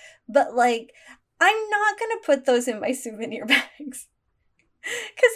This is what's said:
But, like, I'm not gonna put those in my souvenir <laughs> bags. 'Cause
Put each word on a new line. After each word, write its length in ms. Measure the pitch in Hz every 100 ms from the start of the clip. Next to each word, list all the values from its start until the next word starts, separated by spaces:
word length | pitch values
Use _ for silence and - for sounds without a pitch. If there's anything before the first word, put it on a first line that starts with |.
| - _ -
But, 260 | 254 -
like, 380 | 233 240 233 226 _ - - _ _
I'm 280 | 359 440 427
not 280 | 415 415 415
gonna 220 | 453 453
put 200 | - 269
those 240 | 269 240 247
in 120 | 214
my 120 | 220
souvenir 520 | 254 233 214 226 214 220
<laughs> 80 |
bags. 540 | 262 - - 294 - - _ _ _ _ _ _ _
'Cause 480 | - 480 - - 480